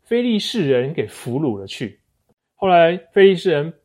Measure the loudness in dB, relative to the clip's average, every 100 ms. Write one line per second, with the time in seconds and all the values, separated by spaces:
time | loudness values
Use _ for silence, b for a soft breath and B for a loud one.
0 | -6 -2 -2 -2 -4 -4 0 0 -2 -6
1 | -8 -10 -8 -4 -4 -6 -10 -12 -12 -14
2 | _ _ _ _ _ -6 2 4 4 0
3 | -2 4 4 4 0 -2 -4 -8